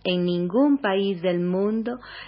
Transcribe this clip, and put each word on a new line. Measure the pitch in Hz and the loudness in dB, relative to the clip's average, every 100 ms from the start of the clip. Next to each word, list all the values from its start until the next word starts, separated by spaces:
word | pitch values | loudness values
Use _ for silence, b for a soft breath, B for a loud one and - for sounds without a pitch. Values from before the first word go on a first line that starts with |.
en | - 180 | -2 0
ningún | 175 175 175 202 294 277 | 0 0 0 2 4 4
país | 208 196 196 190 | 2 0 0 0
del | 180 175 | 0 0
mundo | 175 185 202 220 220 247 B B | 0 0 0 -2 -4 -8 B B